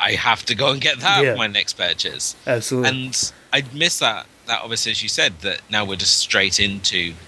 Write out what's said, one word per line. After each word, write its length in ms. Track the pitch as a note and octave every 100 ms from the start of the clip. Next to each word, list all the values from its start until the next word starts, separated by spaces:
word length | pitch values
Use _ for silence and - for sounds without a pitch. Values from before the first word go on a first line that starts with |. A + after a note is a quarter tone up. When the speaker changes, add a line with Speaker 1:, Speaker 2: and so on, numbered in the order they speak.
Speaker 1:
I 60 | G#2
have 340 | G#2+ B2 A2+
to 100 | -
go 140 | A2+ C#3
and 100 | C3+
get 220 | D3+ C3
that 240 | E3+ G3
Speaker 2:
Yeah. 80 | C#3
Speaker 1:
for 60 | A2+
my 80 | G#2+
next 260 | G2+ -
purchase." 640 | - F2+ - - C2+ - - -
Speaker 2:
Absolutely. 440 | A#2+ - B2+ C3
Speaker 1:
And 420 | C3 C3 A#2+ - - -
I 140 | C#3 C3
miss 280 | C#3+ E3+ -
that, 260 | C3 G#2 - - -
that 140 | A#2
obviously, 300 | A2+ A2+ A#2
as 100 | G#2
you 60 | G#2+
said, 320 | - D3 E2
that 220 | G2 D#2+ -
now 160 | G#2+ G2
we're 100 | F#2+
just 220 | G2 -
straight 420 | - G#2 G2 -
into 540 | G2+ G2 F#2 F#2 E2+ E2